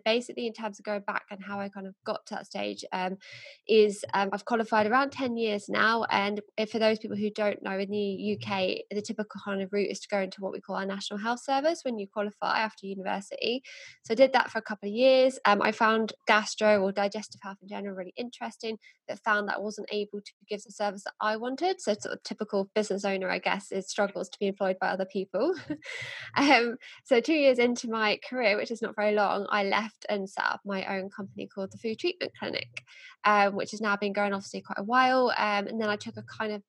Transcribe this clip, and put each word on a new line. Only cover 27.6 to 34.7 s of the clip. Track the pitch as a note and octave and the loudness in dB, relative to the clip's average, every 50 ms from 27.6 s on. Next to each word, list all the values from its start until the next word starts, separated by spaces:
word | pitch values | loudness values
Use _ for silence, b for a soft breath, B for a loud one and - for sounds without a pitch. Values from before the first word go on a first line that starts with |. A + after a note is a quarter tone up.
| A#3+ A#3+ A#3+ A#3 - A#3 | 6 4 2 0 -4 -2
my | A3+ A3+ G#3+ G#3 G3+ - - - | 0 2 2 2 2 0 -4 -6
career, | B3 B3+ A#3+ G3+ G#3 | -2 2 4 4 4
which | G#3 - - | 2 0 -2
is | A#3 G#3+ | -4 -4
not | A3+ G3 - | -6 -4 -2
very | - G#3 G#3+ G#3 | 0 2 4 4
long, | G#3 G3+ F#3+ - G3+ G3+ - | 4 4 4 2 0 0 0
I | - G#3 G3 | 0 2 2
left | G3 G#3 G#3 A3 G#3+ - - - - | 2 2 0 0 -2 -8 -10 -6 -4
and | G#3 G3+ F#3+ G3 | -4 -2 -4 -4
set | - - - | -2 -2 -2
up | - - - - | -2 -2 -4 -6
my | G3+ G3+ F#3+ - - G3 | -6 -4 -4 -4 -4 -4
own | F#3+ F#3 G3 | -4 -6 -8
company | - - G3 - - G3+ G3 | -10 -12 -12 -10 -10 -12 -12
called | G3 - G3+ F#3+ F#3+ | -10 -8 -8 -8 -8
the | - | -8
Food | G3+ - A3+ A3 | -8 -6 -6 -4
Treatment | - - F4+ - - - - - | -2 -4 -4 -2 -4 -6 -8 -8
Clinic, | - - - - - - - - - B B B B B B B B - | -8 -8 -6 -6 -6 -6 -8 -14 -18 B B B B B B B B 2
um, | G#3 G#3 G#3 G3+ G3+ G3 | 4 4 6 4 4 2
which | G3 - - | -2 -4 -6
has | - G#3+ | -6 -4
now | A3 G#3 G3+ | -2 0 0
been | G3 G#3 G3+ | 0 0 -2
going | G3 G3+ G3+ G3+ G3+ | 0 0 0 0 -2
obviously | G3 G3 - - F3+ | -4 -6 -8 -12 -12
quite | - - | -10 -10